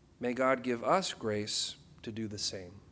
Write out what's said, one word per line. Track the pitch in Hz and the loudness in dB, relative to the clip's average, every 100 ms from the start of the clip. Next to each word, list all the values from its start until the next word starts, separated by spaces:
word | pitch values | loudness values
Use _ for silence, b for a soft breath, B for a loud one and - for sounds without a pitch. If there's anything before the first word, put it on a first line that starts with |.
| - - | -20 -6
May | 123 | -4
God | 123 131 131 | 2 4 4
give | 120 120 | 2 0
us | 120 175 185 | 4 4 2
grace | - 113 107 107 - - - - - | -4 -2 -2 0 -2 -2 -6 -18 -12
to | - | -10
do | 110 110 | -6 -6
the | 104 | -4
same. | - 101 90 95 - | -4 -6 -12 -16 -20